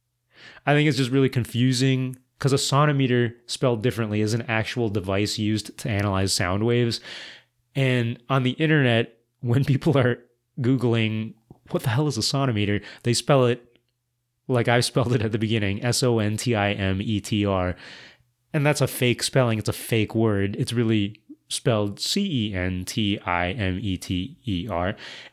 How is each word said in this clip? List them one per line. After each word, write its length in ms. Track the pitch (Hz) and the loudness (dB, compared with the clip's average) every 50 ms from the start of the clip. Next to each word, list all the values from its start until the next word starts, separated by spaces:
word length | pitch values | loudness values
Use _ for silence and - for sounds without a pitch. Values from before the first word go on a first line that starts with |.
| _ _ _ _ _ _ _ - - - - - _ | _ _ _ _ _ _ _ -20 -20 -20 -20 -6 _
I 80 | 143 147 | 2 4
think 140 | 147 151 156 | 4 4 4
it's 100 | 135 120 | 4 2
just 120 | 135 120 | 0 2
really 180 | 127 139 135 127 | 4 4 4 4
confusing, 840 | - 131 113 - - 117 123 131 131 120 131 135 131 127 131 127 131 - _ _ _ _ | 2 0 -4 -2 0 2 2 2 4 2 2 2 2 0 -2 -6 -8 -12 _ _ _ _
'cause 140 | - 139 | 0 0
a 60 | 131 139 | 2 2
sonometer, 800 | - - 139 139 151 151 147 135 135 117 123 123 120 117 117 - _ | 0 0 2 2 2 2 2 2 2 2 2 2 2 0 -2 -8 _
spelled 360 | - - - 143 131 120 110 | -12 -6 -2 0 0 0 2
differently, 380 | 104 127 - 113 117 107 104 104 | 0 -2 -2 -2 -4 -2 0 0
is 140 | 107 107 117 | 2 2 0
an 80 | 117 | -2
actual 480 | 110 - 113 110 107 - - 127 120 113 | -2 0 -2 -2 -2 -2 -2 -2 -2 0
device 480 | 101 107 87 95 95 98 107 101 - - | -2 -2 -2 0 0 0 0 0 -2 -2
used 380 | 107 104 110 107 - - - - | -2 0 0 -2 -4 -6 -14 -8
to 100 | - 135 | -6 -2
analyze 440 | 107 98 101 104 95 95 98 95 | -2 0 0 0 0 0 0 0
sound 320 | - - 101 87 92 101 107 | 0 0 0 0 0 0 0
waves. 360 | 120 120 120 120 120 113 - - - - - - - - - _ _ _ _ _ _ _ | 2 2 2 2 0 -2 -4 -8 -12 -16 -14 -16 -16 -18 -20 _ _ _ _ _ _ _
And 480 | 139 135 127 127 123 120 117 120 - _ _ | 0 0 2 2 0 0 -2 -4 -8 _ _
on 140 | 135 135 | 0 0
the 100 | 127 127 | 0 0
internet, 640 | 123 - 156 156 156 151 135 123 117 113 117 - - _ _ _ _ _ | 0 0 2 2 4 4 4 4 4 2 0 -2 -8 _ _ _ _ _
when 240 | - 120 117 139 139 | -2 0 2 2 2
people 320 | - 131 135 - - 135 139 | 2 0 2 2 2 2 4
are 200 | 120 123 123 - - _ _ _ _ _ _ - | 2 2 0 -2 -8 _ _ _ _ _ _ -2
Googling, 720 | 127 117 135 131 113 120 113 113 113 110 110 110 110 110 - _ _ _ - _ _ - | 0 0 0 2 2 2 2 2 0 0 -2 -4 -6 -8 -12 _ _ _ -20 _ _ -6
"What 120 | - 175 | -6 -4
the 80 | - 131 | -2 0
hell 160 | 110 131 156 | 0 0 0
is 120 | 151 127 135 | 0 -2 -2
a 40 | |
sonometer?" 580 | - - - 139 139 131 113 104 104 98 104 101 - - - - | -2 -2 0 0 0 0 0 0 0 0 0 -2 -4 -8 -20 -6
they 120 | _ 120 120 | _ 0 0
spell 320 | - - - 151 135 127 | 0 2 2 4 4 4
it 180 | 120 120 123 - _ _ _ _ _ _ _ _ _ _ _ _ _ _ _ _ | 4 2 -2 -6 _ _ _ _ _ _ _ _ _ _ _ _ _ _ _ _
like 220 | - 131 120 113 127 | -2 0 0 4 4
I 120 | 120 123 | 4 4
spelled 340 | 120 - - 143 120 120 127 | 2 2 0 0 0 2 0
it 80 | - | 0
at 100 | 123 110 | 0 -2
the 60 | 104 110 | -2 -2
beginning, 460 | 113 107 110 113 104 98 98 104 - | 0 0 0 0 0 0 -2 -2 -2
S 180 | 120 117 - | -2 0 2
O 160 | - 123 120 113 | 2 2 2 2
N 180 | 104 107 107 | 0 0 -2
T 180 | 107 - 123 117 | -2 -2 0 0
I 180 | 104 101 101 | 2 2 0
M 280 | 101 95 98 95 95 95 | 0 0 0 -2 0 -2
E 200 | 104 120 110 101 | -2 -2 -2 -4
T 240 | - - 117 104 101 | -2 -2 -2 0 0
R. 300 | 101 98 92 90 90 90 - - - - - - - - _ _ _ _ _ _ _ | 2 0 0 0 -2 -4 -6 -12 -20 -20 -20 -20 -20 -20 _ _ _ _ _ _ _
And 120 | - - 139 | -4 0 0
that's 160 | 147 147 - | 0 2 2
a 60 | 139 | 0
fake 360 | - - - 131 123 120 - | -2 0 0 0 0 0 0
spelling. 360 | - - - 139 127 117 113 107 | -2 0 2 2 2 2 0 -2
It's 100 | 101 - | -2 -4
a 60 | 107 | -6
fake 400 | - - - 120 113 107 101 - | -6 -4 -2 0 0 0 0 0
word. 420 | 113 113 113 104 98 98 101 101 | 0 2 2 2 2 0 -2 -2
It's 160 | - 127 - | -4 -4 -2
really 480 | 117 117 120 110 113 110 101 101 110 - _ _ - _ _ _ | -2 -2 0 2 2 0 0 -2 -6 -12 _ _ -20 _ _ _
spelled 520 | - - - 139 117 107 104 104 101 - | -10 -4 0 0 0 2 0 -2 -4 -6
C 500 | - - - 196 202 196 156 123 107 110 | -6 -4 -2 -2 -2 -2 -2 -2 -2 -2
E 40 | 101 | -2
N 300 | 92 90 92 92 90 90 | -2 -2 -2 -2 -4 -6
T 340 | - - 117 110 101 95 87 | -6 -4 -2 0 0 -2 -2
I 300 | - 92 87 87 87 87 | -2 -2 -2 0 0 -2
M 280 | 95 - 101 92 90 92 | -2 -2 -2 -2 -2 -2
E 160 | 110 101 92 | -4 -4 -4
T 420 | 87 - - 98 90 92 - - _ _ | -6 -4 -6 -4 -4 -4 -6 -10 _ _
E 240 | 110 95 85 85 - | -6 -4 -4 -4 -4
R. 260 | 95 85 87 95 117 - - - - - - - | -4 -2 -2 -4 -4 -6 -12 -18 -18 -18 -20 -20